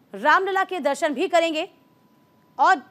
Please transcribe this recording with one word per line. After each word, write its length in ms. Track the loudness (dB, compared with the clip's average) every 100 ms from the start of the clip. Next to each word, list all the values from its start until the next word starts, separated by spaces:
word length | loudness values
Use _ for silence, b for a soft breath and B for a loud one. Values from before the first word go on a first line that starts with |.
| _
रामलला 500 | -4 2 2 2 -2
के 160 | -2 -4
दर्शन 340 | -4 -2 -4
भी 140 | -2 0
करेंगे 400 | 0 0 -2 -8 _ _ _ _ _ _ _ _ 0
और 240 | 2 2 -2